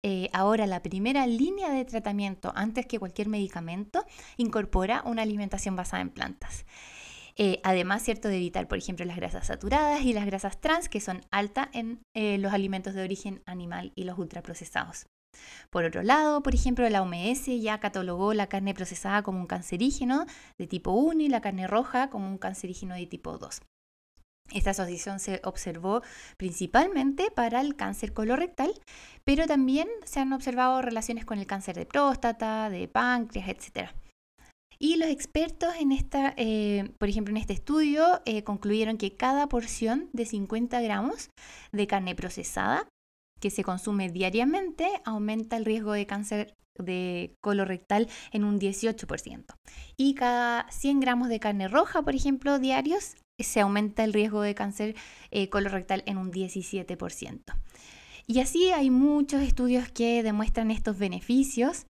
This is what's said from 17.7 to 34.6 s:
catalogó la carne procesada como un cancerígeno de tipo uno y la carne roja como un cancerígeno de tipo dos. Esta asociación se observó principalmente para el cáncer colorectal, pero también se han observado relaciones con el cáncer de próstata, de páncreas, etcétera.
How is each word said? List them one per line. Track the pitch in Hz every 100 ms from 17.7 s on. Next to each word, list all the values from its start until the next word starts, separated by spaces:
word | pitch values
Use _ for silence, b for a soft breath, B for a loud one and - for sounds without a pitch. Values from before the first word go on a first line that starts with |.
| 214
catalogó | 214 202 185 175 202 214
la | 196
carne | 196 196 190
procesada | 185 175 196 202
como | 202 185
un | 175
cancerígeno | 180 - 180 254 277 247 269 349 B B -
de | 180
tipo | 175 185
uno | 196 311 320
y | 302
la | 247
carne | 202 190 185
roja | 208 269 247 269
como | 226 190
un | 190
cancerígeno | 190 190 180 180 190
de | 180 175
tipo | 180 - -
dos. | - - - _ _ _ _ _ _ _ -
Esta | 208 196
asociación | 196 180 175 - 196
se | 196 185
observó | 190 185 190 165 185 220 B B B -
principalmente | 185 165 180 233 349 339 269 277 392
para | - 233 240
el | 285 277
cáncer | 196 196 208
colorectal, | - 220 269 349 - 285 440 B B B B -
pero | 285 320
también | 294 262 277 359 453 -
se | 277
han | 269
observado | 269 269 247 254 262
relaciones | 254 226 220 226 -
con | 208
el | 196
cáncer | 196 196 170
de | 170
próstata, | 285 285 262 233 226 220 220 214
de | 180 180
páncreas, | 220 247 247 233 208 190
etcétera. | 190 - - - - - _ _ _ b _